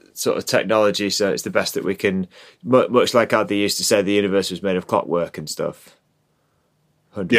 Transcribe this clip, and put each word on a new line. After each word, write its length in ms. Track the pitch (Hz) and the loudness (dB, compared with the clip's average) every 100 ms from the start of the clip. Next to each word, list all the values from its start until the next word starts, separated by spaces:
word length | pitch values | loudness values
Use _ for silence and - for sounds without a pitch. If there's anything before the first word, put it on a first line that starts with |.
| _ | _
sort 240 | - - 87 | -4 -2 -2
of 80 | - | 0
technology, 640 | 123 95 110 104 98 101 | 0 2 2 2 0 -2
so 220 | - 101 | 0 0
it's 100 | 69 | -2
the 60 | 107 | -2
best 240 | 101 95 | -2 -2
that 100 | - | -4
we 120 | 90 98 | -4 -2
can, 320 | 101 95 92 - - _ | -2 -2 -6 -12 -20 _
mu-, 240 | - 127 - | 2 2 4
much 240 | 120 113 123 | 2 4 2
like 160 | 110 | 2
how 120 | 117 | 2
they 120 | 98 101 | 2 0
used 220 | 101 - | 0 -2
to 60 | |
say 180 | - 107 | 2 2
the 80 | 95 | 4
universe 380 | 101 101 98 92 | 2 2 0 0
was 100 | 87 | -4
made 140 | 98 90 | -2 -4
of 100 | - | -2
clockwork 520 | 110 - 85 82 - | -2 0 -2 -2 -8
and 100 | 76 | -10
stuff 460 | - 76 - - _ _ _ _ _ _ _ _ _ _ _ _ | -6 -6 -8 -18 _ _ _ _ _ _ _ _ _ _ _ _
hundreds 220 | 104 90 | -8 2